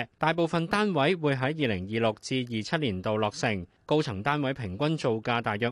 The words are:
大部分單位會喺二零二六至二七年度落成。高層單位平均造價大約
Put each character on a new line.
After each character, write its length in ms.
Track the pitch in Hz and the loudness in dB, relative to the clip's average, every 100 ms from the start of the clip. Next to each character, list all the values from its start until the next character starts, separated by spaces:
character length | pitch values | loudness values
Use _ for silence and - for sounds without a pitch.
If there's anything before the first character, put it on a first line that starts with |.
| 120 - | -2 -2
大 160 | 156 | 0
部 140 | 165 165 | 2 2
分 180 | 170 165 | 0 0
單 260 | 208 208 | 0 2
位 220 | 165 139 | 2 2
會 220 | 185 147 135 | 2 2 2
喺 80 | |
二 240 | 131 160 135 | 0 0 0
零 180 | 95 95 | 0 -2
二 140 | 110 | 0
六 160 | 113 104 | 0 0
至 240 | - 131 123 | -2 -2 -2
二 120 | 113 | -4
七 140 | 104 135 | -2 -2
年 220 | 143 92 | 0 -2
度 160 | 104 107 | 0 0
落 120 | 107 | 0
成。 340 | - 131 101 87 _ - | 0 0 0 -4 _ 0
高 160 | 151 | 0
層 220 | 151 95 | 0 -2
單 180 | 110 147 | 0 0
位 100 | 135 135 | 0 -2
平 200 | 110 95 | -6 -2
均 220 | 151 156 | 0 0
造 140 | 135 110 | 0 0
價 220 | 110 120 | 0 0
大 160 | 117 104 | 0 0
約 120 | 120 | -2